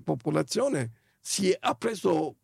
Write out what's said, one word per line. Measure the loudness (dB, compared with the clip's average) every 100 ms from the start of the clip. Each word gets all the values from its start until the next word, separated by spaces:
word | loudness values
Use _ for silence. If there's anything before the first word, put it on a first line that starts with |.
popolazione | -2 -4 0 0 0 0 0 0 -2 -8 _ _
si | -6 0 2
è, | 2
ha | 0 -2
preso | -4 0 2 2 0 -6